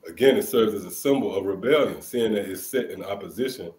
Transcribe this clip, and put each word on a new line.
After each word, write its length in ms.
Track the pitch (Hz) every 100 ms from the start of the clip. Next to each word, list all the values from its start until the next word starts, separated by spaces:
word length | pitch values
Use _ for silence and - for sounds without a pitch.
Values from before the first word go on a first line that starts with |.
| -
Again, 280 | - 131 127
it 60 |
serves 300 | - 120 110
as 140 | 101 90
a 40 |
symbol 440 | - 139 139 104 95
of 80 |
rebellion, 560 | 98 92 113 151 127 -
seeing 320 | - 123 113
that 160 | 104 101
it's 180 | 92 -
set 240 | 131 117
in 140 | 92
opposition 680 | 95 101 92 98 127 - 85